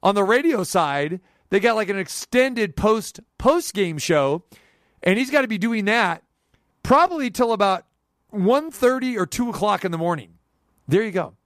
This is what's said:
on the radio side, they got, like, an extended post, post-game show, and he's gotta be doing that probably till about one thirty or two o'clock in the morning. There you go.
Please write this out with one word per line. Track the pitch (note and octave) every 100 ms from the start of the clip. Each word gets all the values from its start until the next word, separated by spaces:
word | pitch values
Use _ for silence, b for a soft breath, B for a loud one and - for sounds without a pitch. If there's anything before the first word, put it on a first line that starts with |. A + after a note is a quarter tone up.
on | F#3+ G3+
the |
radio | F#3+ A#3+ E4 B3
side, | F3+ F#3 D#3 C#3+ D3 F3+ _ _ _
they | F#3+
got, | A3+ A3
like, | G3
an | G3
extended | F3+ - - A#3+ C4 A#3+ G#3
post, | - G#3 A3 - - _ _
post-game | A#3+ E4+ - G3 F#3 D3+
show, | - D#3 C#3 D3+ _ b b b b b
and | F3+ G3+
he's | C4
gotta | D4 B3+
be | G#3+
doing | A3+ A3+
that | G3+ A3+ G3 E3 _ _ _ _ _ _
probably | - C4+ F4+ E4+ B3+
till | F#3 A#3+
about | A3 G3 F#3 _ _ _ _ _
one | G#3+ F#3 C4 D#4+
thirty | - B3+ C4 B3+ A#3
or |
two | F3+ - A#3+
o'clock | - G#3 G3
in | F#3+
the | E3
morning. | E3 E3 F#2 E2+ _ _ _ _ -
There | E3+
you | A3
go. | F#3 C#3 _